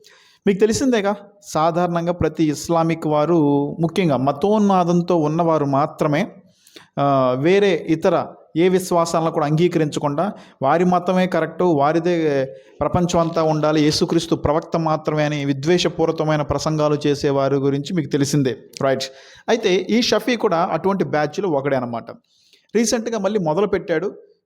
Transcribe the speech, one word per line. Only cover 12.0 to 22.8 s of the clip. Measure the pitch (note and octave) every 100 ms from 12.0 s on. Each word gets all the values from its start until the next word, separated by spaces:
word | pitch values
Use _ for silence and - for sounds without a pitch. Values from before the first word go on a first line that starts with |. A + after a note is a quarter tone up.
| E3+ E3+ D#3 C#3 C3 - - -
ప్రపంచం | D3 F3+ F3 E3+
అంతా | E3 E3
ఉండాలి, | D#3+ D3+ D3+ D#3
యేసుక్రీస్తు | D3+ D3+ E3+ E3 -
ప్రవక్త | - D3+ D#3 D#3+ E3+
మాత్రమే | D#3+ D#3 D#3 D#3
అని | D3 D3+
విద్వేషపూరితమైన | C#3 C#3 D3+ F3 - - D#3+ D#3+ D#3 D3+
ప్రసంగాలు | C#3 C#3+ D#3+ D#3 D3+ D3 D3
చేసే | C#3 D3
వారి | C#3 C3+
గురించి | C#3 C#3 C#3 C#3
మీకు | F3+ C3+
తెలిసిందే, | D3 C#3 D3+ B2+ - - -
రైట్? | C#3 C3 - - - - -
అయితే | A#3+ G3+
ఈ | F#3 F#3+ A3
షఫీ | A3+ G#3+ B3+ A#3
కూడా | A3 E3
అటువంటి | F3 D#3+ F#3 G3
బ్యాచ్లో | D#3+ D3+ D3 G3 F#3+
ఒకడే | C#3 C#3 C3
అనమాట. | A#2+ A#2 A2+ - _ _ _ _ _
రీసెంట్గా | G#3